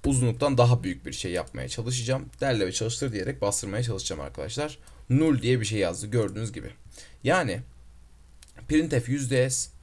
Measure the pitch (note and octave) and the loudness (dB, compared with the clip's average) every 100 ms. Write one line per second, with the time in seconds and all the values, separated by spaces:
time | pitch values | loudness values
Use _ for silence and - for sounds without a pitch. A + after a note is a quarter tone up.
0 | - C3+ B2 A2+ C#3+ C3 A#2+ A#2+ F#2 F2 | 2 2 2 2 2 6 8 6 2 -6
1 | - - F#2 F2 D#2 - B1+ - A2+ B2 | -8 -8 -4 -4 -4 -8 -8 -6 -4 -4
2 | A#2 C3 C3+ - C#3 A#2 F#2 - A2 A#2 | -2 -4 -4 -4 0 2 0 0 -2 -2
3 | C#3 G#2 F2+ C3+ G2+ - G2+ G#2+ A#2+ F#2+ | -4 -2 -4 -2 0 0 -2 -2 -2 -4
4 | - D#2+ C#2 - C#2+ C3+ D3+ - - - | -6 -6 -8 -8 -6 -4 -6 -6 -20 -20
5 | - C3 D#3+ C3+ A#2 B2+ G#2+ G#2+ F2+ F2 | 2 4 4 4 2 2 2 0 0 -2
6 | G#2 A#2 G#2 G2 A2 - - - - - | -2 0 0 -4 -8 -8 -14 -16 -20 -20
7 | - - B2+ F3+ C#3+ F#2+ - - - - | -20 -6 2 2 2 -4 -8 -18 -20 -20
8 | - - - - - - - D#3 D#3+ C3+ | -20 -20 -20 -20 -20 -20 0 2 4 0
9 | A#2+ C#3 C3 C3 B2+ B2+ - - | 0 -2 0 2 2 0 -6 -10